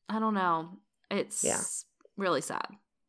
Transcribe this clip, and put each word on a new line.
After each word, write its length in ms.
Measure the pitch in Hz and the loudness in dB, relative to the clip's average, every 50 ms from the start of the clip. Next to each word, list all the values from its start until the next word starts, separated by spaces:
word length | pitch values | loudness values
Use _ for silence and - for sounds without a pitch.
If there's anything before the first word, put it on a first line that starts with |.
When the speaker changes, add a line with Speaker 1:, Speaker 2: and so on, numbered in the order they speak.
| _ - | _ -4
Speaker 1:
I 120 | 208 220 | -2 0
don't 140 | 220 220 214 | 2 2 2
know. 440 | 196 185 175 165 160 160 175 190 - _ _ _ _ _ - | 4 4 4 2 2 0 -6 -12 -18 _ _ _ _ _ -4
It's 340 | - 196 - 202 - - - | -2 -2 -2 -2 -2 0 2
Speaker 2:
Yeah. 160 | - - - - - - - - _ _ _ _ - - | 2 2 2 0 -4 -4 -6 -10 _ _ _ _ -16 -8
Speaker 1:
really 240 | 196 196 180 160 135 | -2 0 2 2 2
sad. 260 | - - - - - - - - _ _ _ _ _ | 0 -2 -4 -4 -4 -6 -8 -16 _ _ _ _ _